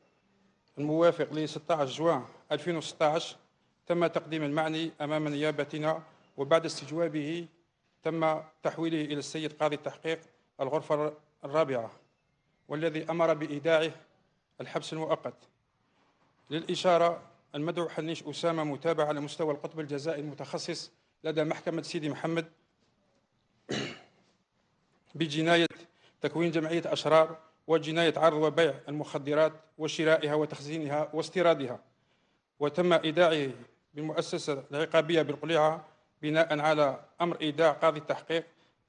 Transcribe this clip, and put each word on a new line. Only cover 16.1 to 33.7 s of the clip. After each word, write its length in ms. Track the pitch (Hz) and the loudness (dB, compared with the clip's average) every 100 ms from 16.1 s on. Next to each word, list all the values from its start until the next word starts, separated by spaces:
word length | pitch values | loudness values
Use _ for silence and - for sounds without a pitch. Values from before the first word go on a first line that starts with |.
| _ _ _ _ | _ _ _ _
للإشارة، 720 | 156 165 175 185 170 170 165 - _ _ | -6 -2 0 4 6 4 2 -10 _ _
المدعو 340 | 147 156 170 165 | -6 -4 -2 -4
حنيش 340 | - 160 160 | -4 -6 -6
أسامة 420 | 147 139 170 165 | -8 -2 -2 0
متابع 400 | 151 135 165 156 151 | -2 -2 0 2 0
على 120 | 151 | 0
مستوى 320 | 147 - 156 | -6 -4 -2
القطب 280 | 147 156 160 | -2 -6 -10
الجزائي 400 | 151 143 156 147 | -6 -6 -4 -4
المتخصص 680 | 151 135 135 170 - 156 - _ _ _ | -8 -10 -8 -8 -6 -10 -12 _ _ _
لدى 200 | 156 156 | -4 -2
محكمة 380 | 151 - - 160 | -2 -2 -4 -4
سيدي 260 | - 175 151 | -6 -6 -4
محمد 380 | 131 160 165 160 _ _ _ _ _ _ _ _ _ _ _ - | -4 -4 -4 -6 _ _ _ _ _ _ _ _ _ _ _ -8
<clears throat> 60 | - - - - _ _ _ _ _ _ _ _ _ _ | -6 -6 -12 -20 _ _ _ _ _ _ _ _ _ _
بجناية 520 | 147 160 151 160 170 165 - - _ _ _ | -6 -4 0 4 4 4 -2 -20 _ _ _
تكوين 300 | 143 151 170 | -4 0 0
جمعية 320 | 160 156 170 160 | 0 0 -2 0
أشرار 520 | 147 151 160 160 165 - _ - | -2 6 6 6 0 -18 _ 0
وجناية 480 | 160 151 165 165 143 | 0 2 2 2 4
عرض 200 | 165 151 | 4 4
وبيع 320 | 151 143 160 135 - | 2 4 2 0 -8
المخدرات 640 | 147 139 151 139 147 156 156 _ - | -8 -6 -6 0 4 2 0 _ -8
وشرائها 560 | 151 - 156 160 151 | -6 0 4 4 2
وتخزينها 760 | 151 151 143 143 160 147 147 151 | 0 -2 -6 -8 -6 -2 -2 -2
واستيرادها، 680 | 156 156 185 170 156 127 120 - _ _ _ _ _ _ _ | -4 -2 2 4 4 -2 -8 -14 _ _ _ _ _ _ _
وتم 320 | 143 143 180 | -2 2 4
إيداعه 580 | 165 160 156 170 160 135 120 120 | 4 4 4 4 4 -2 -6 -16